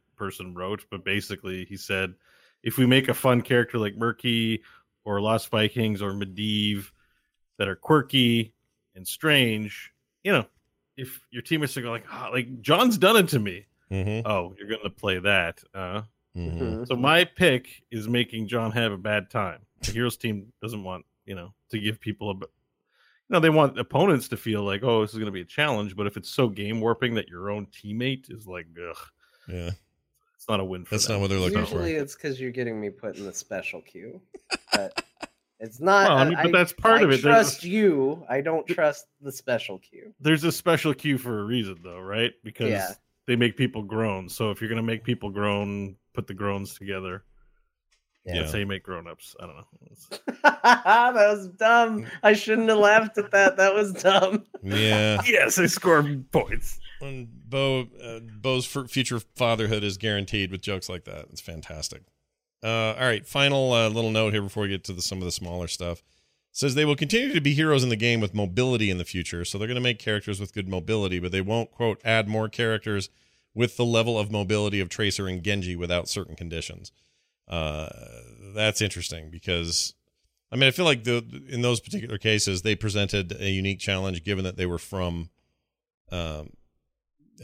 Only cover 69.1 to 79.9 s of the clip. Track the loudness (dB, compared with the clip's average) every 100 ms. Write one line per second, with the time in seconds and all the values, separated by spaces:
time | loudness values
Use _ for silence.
69.1 | -6 -6 -6 -6 -6 -6 -2 -2 -2 -2
70.1 | -4 -4 -8 -8 -8 -6 -6 -2 -2 0
71.1 | -2 -2 -2 -2 -2 -4 -4 -4 -2 0
72.1 | 0 0 -2 -4 -2 -2 -2 -2 -4 -6
73.1 | _ _ _ _ -2 -2 0 2 2 2
74.1 | 0 -2 -2 0 0 0 -2 -4 -2 -2
75.1 | -2 -4 -4 -2 -2 -4 -6 -2 -2 -2
76.1 | -6 -8 -12 -10 -8 -10 -12 -20 -20 _
77.1 | _ _ _ -8 -6 -4 -6 -10 -14 -18
78.1 | -20 -20 -20 -12 -2 -2 0 -2 -4 -8
79.1 | -10 -14 -12 -4 -4 -2 -4 -4